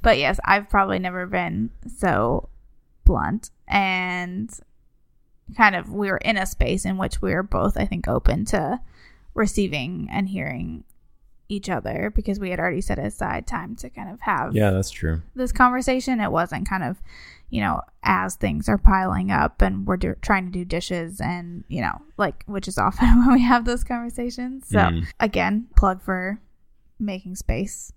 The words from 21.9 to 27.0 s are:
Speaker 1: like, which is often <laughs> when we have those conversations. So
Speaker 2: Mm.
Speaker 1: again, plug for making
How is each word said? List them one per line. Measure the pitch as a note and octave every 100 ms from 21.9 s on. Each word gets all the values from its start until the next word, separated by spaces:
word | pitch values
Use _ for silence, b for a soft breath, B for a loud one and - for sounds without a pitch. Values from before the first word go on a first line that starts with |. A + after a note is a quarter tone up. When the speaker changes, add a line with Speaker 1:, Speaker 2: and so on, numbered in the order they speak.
| - D4+ -
Speaker 1:
like, | G3 - -
which | G3 F#3+
is | F#3+
often | G2+ - B3 A#3
<laughs> | B3
when | C4
we |
have | A#3+ B3
those | A#3 A#3+ -
conversations. | A#3+ A#3+ A#3 A#3+ A#3+ B3 C4+ -
So | G#3
Speaker 2:
Mm. | G3 - D#2+ -
Speaker 1:
again, | A3 F#3+ F3+ G#3 A#3+ -
plug | G3+ F#3
for | - F#3 F#3 G#3 - _ _ _ _
making | _